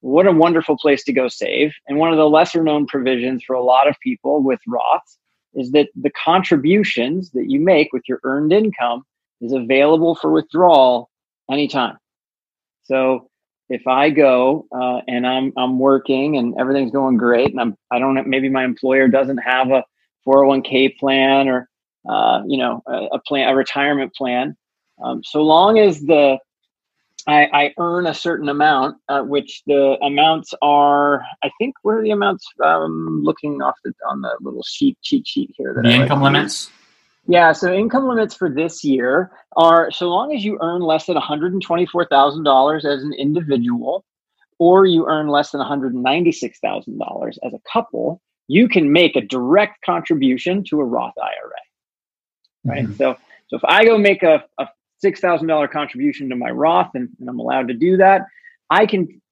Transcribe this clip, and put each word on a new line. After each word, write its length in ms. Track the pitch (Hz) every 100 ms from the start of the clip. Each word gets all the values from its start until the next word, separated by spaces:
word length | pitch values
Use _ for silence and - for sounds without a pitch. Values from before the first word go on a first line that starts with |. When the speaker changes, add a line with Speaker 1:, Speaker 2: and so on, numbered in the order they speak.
Speaker 1:
What 240 | 127 143 190
a 60 |
wonderful 460 | 165 165 165 165 143
place 260 | 151 139 -
to 80 |
go 140 | 131 127
save. 460 | - 107 - 151 147 -
And 100 | 143
one 140 | 165
of 60 | 160
the 100 | 151
lesser 360 | 156 170 170
known 240 | 160 151 139
provisions 560 | 139 127 131 123 131
for 100 | - 131
a 60 |
lot 260 | 123 127 143
of 80 | 143
people 400 | 131 120 135 147
with 180 | 135 123 -
Roths 500 | 117 117 160 _ _ _ _ _
is 180 | 139 127
that 180 | 147 147 -
the 140 | 135
contributions 1200 | - - 180 185 156 139 196 202 - 120 175 185
that 180 | 127 120
you 100 | 139
make 340 | 170 175 151
with 100 | 131 -
your 120 | 127
earned 280 | 131 135 151
income 520 | 190 220 185 120 120 - _ _ _
is 120 | 117
available 600 | 135 117 135 143 160 165 165
for 160 | 156
withdrawal 800 | 160 151 156 180 156 127 123 120 _ _ _ -
anytime. 460 | 135 147 143 117 - _ _ _ _ _ _ _ _
So 460 | _ 131 131 131 _ _ _ _ _
if 160 | 123 -
I 220 | 127 147
go, 560 | 147 139 127 127 151 -
uh, 280 | 127 127 123 123
and 180 | 123 123
I'm, 280 | 131 135 -
I'm 220 | 127 131
working 600 | 135 135 - 131 143 147
and 180 | 120 -
everything's 320 | 127 139 131
going 260 | 135 135 123
great, 340 | 120 120 135
and 100 | 127
I'm, 160 | 117 101 _
I 80 | 123
don't 160 | 135 135
have, 100 | 135
maybe 220 | 135 135
my 160 | 131 131
employer 420 | 117 135 131 131
doesn't 300 | 131 131 135
have 340 | 117 127 131
a 120 | 131 - _ _ _ -
four 180 | 135
oh 60 | 139
one 120 | 135
K 280 | - 135 135
plan 580 | - 139 135 135 135 135
or, 220 | 127 127 _ _ _ -
uh, 320 | 107 107 123 107
you 100 | 135
know, 240 | 123 120 -
a, 200 | 127 -
a 60 | -
plan, 280 | - 139 123
a 80 | 135
retirement 580 | 131 - 143 143 131 -
plan. 420 | 131 123 135 151 _ _ _ _
Um, 200 | 123 127
so 180 | 113 151
long 380 | 156 160 190 220
as 220 | 208 151
the, 380 | 143 156 143 131 _ _ _ _ _ _ _ - -
I, 200 | 147 147
I 200 | 143 147 -
earn 300 | 170 175 175
a 80 | 147
certain 340 | 170 160 147
amount, 480 | 147 151 143 135 - -
uh, 140 | 139
which 400 | 135 143 143 - -
the 300 | 143 135 135
amounts 540 | 143 143 156 160 - -
are, 600 | 147 147 143 143 143 139 127 -
I 80 | 147 -
think, 160 | 247 262
what 100 | 202
are 80 | 220
the 80 | 220
amounts? 360 | 208 202 196 - _
Um, 580 | 156 165 160 160 160 156
looking 380 | 147 156 151 143
off 140 | 135 -
the, 100 | 135 - -
on 120 | -
the 140 | 123 117
little 220 | 135 123
sheet, 340 | - - 277 -
cheat 240 | - 277 -
sheet 260 | - 135 -
here 180 | 131 127
that 80 |
Speaker 2:
The 40 | 117
Speaker 1:
I 40 |
like 100 | 123
Speaker 2:
income 180 | 131 143
Speaker 1:
to 60 | 139
use. 80 |
Speaker 2:
limits? 380 | 147 302 - - _ _ _ _ _ -
Speaker 1:
Yeah, 240 | 175 165
so 200 | 160 180
income 360 | 185 220 240 269
limits 260 | 240 214
for 160 | - 180
this 340 | 131 165 -
year 480 | 151 131 123 143 185 _ _ -
are, 360 | 165 165 165
so 180 | - 180
long 240 | 175 269
as 100 | 302
you 140 | 202 208
earn 200 | 165 175
less 240 | 170 160 -
than 100 | 165
a 60 |
hundred 320 | - 151 175
and 80 | 190
twenty-four 440 | - 170 175 175 170
thousand 380 | 139 143 147
dollars 400 | 147 135 139 156
as 200 | 147 143
an 100 | 143
individual, 880 | - 139 156 156 135 120 120 120 180 _ _ _ _ _ _
or 300 | 170 190 190
you 180 | 165 -
earn 200 | 156 151
less 240 | 143 147
than 100 | 143
a 40 | 127
hundred 280 | 143 131
and 80 | 123
ninety-six 580 | 123 151 175 - 156 _
thousand 380 | 52 50 - -
dollars 400 | - - - -
as 100 | -
a 80 | 110 -
couple, 480 | - - 117 123 170 _ _ _
you 200 | 147 240
can 240 | 190 147
make 240 | 151 170 -
a 60 |
direct 600 | 101 131 123 180 208 - -
contribution 800 | 175 165 160 131 127 175 190
to 160 | 190 151
a 40 |
Roth 300 | 135 123 120 -
I 60 | 52 50
R 80 | 55
A. 1160 | - _ _ _ _ _ _ _ _ _ _ -
Right? 140 | 131 107
Speaker 2:
Mm-hmm. 100 | 101
Speaker 1:
So, 200 | 135 123 _ _ _
so 80 | 123
if 60 | -
I 200 | 180 226
go 140 | 220
make 240 | 202 190
a, 200 | 175 151 - -
a 100 | 139 _ _ _
six 220 | 196 -
thousand 280 | 185 165 160
dollar 200 | 156 143
contribution 640 | 151 143 123 143 139 139
to 60 | 123
my 140 | 120
Roth, 420 | 120 151 175 180 -
and, 140 | 120 -
and 100 | 127
I'm 100 | 123
allowed 280 | 120 131 127
to 80 | 120
do 220 | 165 185
that, 260 | 190 190 190 _ - _ _
I 160 | 170 220
can 340 | 196 175 - _